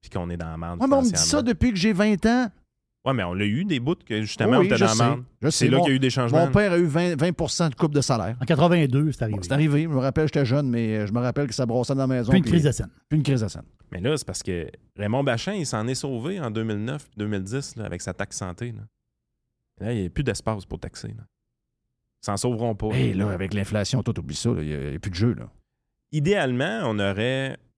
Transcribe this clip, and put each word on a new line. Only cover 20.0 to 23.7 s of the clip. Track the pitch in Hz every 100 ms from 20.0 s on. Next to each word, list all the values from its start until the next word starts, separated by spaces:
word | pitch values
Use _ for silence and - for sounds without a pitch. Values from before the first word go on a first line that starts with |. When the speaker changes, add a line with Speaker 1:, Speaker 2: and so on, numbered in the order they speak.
Speaker 1:
n'y | 90
a |
plus | -
d'espace | 135 98 - 107 -
pour | -
taxer, | - - 107
là. | 110 104 _ _ _ _ _ _ _ _ _
Ils | -
s'en | 98
sauveront | 123 117 117
pas. | 107 107
Speaker 2:
Hey, | 127 127
là, | 95 101
avec | 90 95
l'inflation, | 104 98